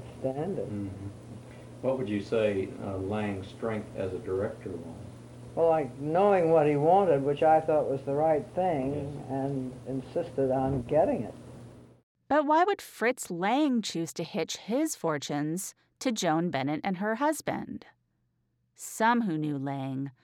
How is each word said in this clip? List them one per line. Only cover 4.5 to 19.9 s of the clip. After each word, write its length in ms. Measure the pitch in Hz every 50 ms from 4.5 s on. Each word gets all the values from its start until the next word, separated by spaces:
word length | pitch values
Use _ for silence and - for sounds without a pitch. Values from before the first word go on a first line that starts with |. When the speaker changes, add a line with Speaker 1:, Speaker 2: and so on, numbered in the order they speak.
| - - - 101
Speaker 2:
was? 260 | 90 82 82 82 82 - - - - - - - - - - - -
Speaker 1:
Well, 140 | 160 165 165
like, 280 | 160 160 147 123 120 135
knowing 520 | 139 151 160 175 202 208 202 185 170 160
what 160 | 165 160 147
he 80 | 151 147
wanted, 480 | 143 147 160 180 196 202 180 147 139 135
which 180 | 143 143 143
I 200 | 160 156 160 156
thought 280 | 156 165 156 151 131 110
was 120 | 135 131
the 120 | 123 139 139
right 320 | 147 156 160 156 147 - - -
thing, 380 | 180 185 185 165 139 127 135 143
Speaker 2:
Yes. 320 | 143 143 143 143 - - 120
Speaker 1:
and 440 | 131 135 135 139 139 135 127 127 - - -
insisted 640 | 123 135 135 127 - - 175 165 170 - - 135 131
on 300 | 127 135 131 135 139 135 120
getting 400 | 120 147 151 180 269 277 185 113
it. 100 | 95 - - - - - - - - - - - - - _ _ _ _ _ _
Speaker 3:
But 180 | - 262 302 294
why 180 | 277 302 320 359
would 180 | 403 403 -
Fritz 480 | - - - - 214 233 262 - - -
Lang 520 | 185 165 180 202 240 285 311 285 254 233
choose 300 | 202 - - 170 165 160 -
to 100 | - 170
hitch 340 | - - 202 160 - -
his 380 | - - - 220 277 320 320 -
fortunes 800 | - - 165 151 143 - - 151 147 147 151 160 185 - - - _ _ _ _ -
to 120 | - 262
Joan 380 | 226 - 190 170 156 165 170 180
Bennett 320 | 139 135 131 143 151 - -
and 140 | 202 190
her 180 | 170 202 214 226
husband? 720 | 226 285 302 320 - - - - - - - - - - - _ _ _ _ _ _ _ _ _ _ _ _ _ _ _ _ _
Some 460 | - - - - - 220 226 247 233
who 160 | 233 196 160
knew 200 | 156 151 151 147
Lang 540 | 139 135 139 139 139 135 135